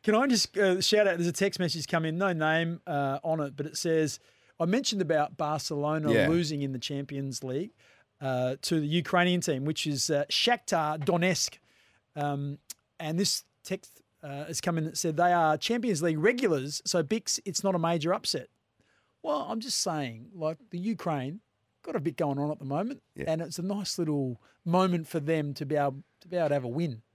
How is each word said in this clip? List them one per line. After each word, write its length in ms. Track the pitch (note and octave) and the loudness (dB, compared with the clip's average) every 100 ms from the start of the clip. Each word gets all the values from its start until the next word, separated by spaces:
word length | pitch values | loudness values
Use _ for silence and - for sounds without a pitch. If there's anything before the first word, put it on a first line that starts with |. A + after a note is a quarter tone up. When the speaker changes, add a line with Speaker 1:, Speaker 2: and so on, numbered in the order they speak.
Speaker 1:
Can 120 | - G#3+ | 4 4
I 100 | C4+ | 4
just, 300 | A3+ - - | 2 0 2
uh, 220 | G3 F#3 | 4 4
shout 260 | - G#3 G#3 | 4 4 4
out, 120 | E3+ | 2
there's 100 | F3 | -2
a 60 | |
text 260 | - G3 - | 0 -2 0
message 260 | F3 E3 - | -2 -2 -2
come 180 | E3+ D#3+ | 0 0
in, 120 | E3 | 0
no 140 | G3 | 0
name, 480 | E3 D#3 D#3+ E3 E3+ - | 2 2 2 0 -4 -4
uh, 320 | C#3+ C#3 C#3 | -2 0 -2
on 200 | E3 D#3+ | -2 -2
it, 160 | C#3+ C#3 | -2 -6
but 80 | D3+ | -6
it 100 | - | -4
says, 440 | E3+ D#3+ D#3 - _ _ _ _ | 2 2 2 -2 _ _ _ _
"I 60 | E3+ | 0
mentioned 360 | A3+ C#4 G3+ | 2 0 -2
about 340 | D#3 D#3 D3 - | 2 2 2 -2
Barcelona 800 | D3+ D3+ - C#3+ D3 D#3 D3+ | -2 -2 -4 -2 0 0 2
Speaker 2:
Yeah. 160 | A2+ D#3+ | 4 4
Speaker 1:
losing 320 | E3+ D#3 D3 | 2 0 -4
in 100 | C#3 | -4
the 80 | C3 | -6
Champions 640 | - C#3+ C#3 C#3 C#3 A#2+ | -6 -6 -6 -6 -6 -6
League, 280 | C3 C3+ G#3 _ _ _ _ _ | -6 -6 -6 _ _ _ _ _
uh, 340 | C3+ B2+ B2+ C#3 | -2 0 -2 -2
to 180 | - E3 | 0 0
the 80 | D3 | 2
Ukrainian 540 | E3 - F3+ F3+ F3+ | 0 2 4 4 2
team, 240 | E3+ C3+ C#3+ | 0 -2 -2
which 200 | D#3 D#3 | -2 -2
is, 240 | C#3 - | -2 0
uh, 140 | C#3+ C#3+ | 0 0
Shakhtar 680 | - A3+ A#3+ - E3+ D3+ D#3 | 0 2 2 0 0 0 0
Donetsk." 540 | D3 F3 F3+ E3 - - _ _ _ _ _ D3+ | 0 4 4 2 -2 -6 _ _ _ _ _ -4
Um, 440 | D3 C#3+ C#3+ C#3+ _ - _ - | -2 -2 -4 -6 _ -20 _ -10
and 180 | D#3+ E3 | -4 0
this 240 | G3 - - _ - | 0 0 -6 _ -8
text, 360 | F#3+ - - _ _ | -8 -8 -20 _ _
uh, 220 | D3 C#3 D3+ | -12 -10 -6
has 160 | D#3 | -4
come 160 | F3 E3 | 0 0
in 80 | D#3 | -2
that 120 | D3 | -2
said, 200 | E3+ D3+ | -2 4
"They 160 | F3 | 4
are 240 | F3 D#3 D3+ | 6 4 2
Champions 440 | - A#3 A#3 D#3+ | 0 0 0 2
League 180 | E3+ D#3 | 2 4
regulars, 640 | F#3+ B3 A#3 D3 C#3 - - | 2 4 2 2 -2 -6 -2
so 180 | F3+ | 0
Bix, 360 | C#3+ A3 - - | 0 -2 -2 -4
it's 220 | - - G3 | -4 -2 0
not 100 | F3+ | 0
a 40 | |
major 340 | E3 E3+ D#3 | 2 0 0
upset." 340 | G3 - C#3 - _ _ _ _ _ _ _ | -2 -2 -4 -6 _ _ _ _ _ _ _
Well, 220 | D#4+ D4 F#3 | -4 -2 -2
I'm 100 | A3+ | -6
just 200 | B3 - | -4 -2
saying, 460 | G3 D#3 C3 A2+ - | 0 -2 -4 -8 -16
like, 240 | F#3+ D#3 D#3+ _ | -4 -4 -4 _
the 100 | F3 | -6
Ukraine 640 | G3 G#3 F3 D3 C3 F#3+ _ _ _ _ | -4 -2 -2 -2 -4 -8 _ _ _ _
got 120 | - C4 | -6 -4
a 40 | |
bit 160 | D3+ B2+ | -4 -2
going 200 | D3+ C#3 | -2 0
on 140 | D3 | -4
at 80 | D3+ | -4
the 60 | C3+ | -4
moment, 360 | C#3+ A3 C#4 _ - | -2 -2 -8 _ -8
Speaker 2:
Yeah. 100 | D3+ | -2
Speaker 1:
and 140 | D#3+ | -2
it's 160 | E3+ E3+ | -4 -6
a 20 | |
nice 340 | F3+ G3+ F#3 - | -4 -4 -4 -2
little 440 | D#3+ D3 C3 A#2 _ _ E3+ | 0 0 -2 -4 _ _ 0
moment 420 | F3 F#3 F3 D#3 | 4 4 0 -2
for 120 | E3 | -4
them 320 | C#3+ D#3+ D3 C#3 | 0 0 0 -4
to 100 | C#3 | -2
be 100 | D3 | 0
able, 260 | C#3+ C#3 - _ | 0 -2 -16 _
to 60 | F3 | -6
be 80 | F3 | -2
able 120 | D#3 | 2
to 40 | |
have 100 | C#3+ B2 | 2 0
a 40 | |
win 320 | B2+ E3+ A2+ _ | -2 -2 -4 _